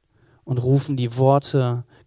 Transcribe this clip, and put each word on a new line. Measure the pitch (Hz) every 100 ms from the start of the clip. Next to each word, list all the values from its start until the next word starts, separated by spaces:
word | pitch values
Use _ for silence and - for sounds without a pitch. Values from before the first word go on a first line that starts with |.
| _ _ _ _
und | - 127
rufen | 123 139 139 135
die | 120 117
Worte | 135 139 - 143 123 120 - _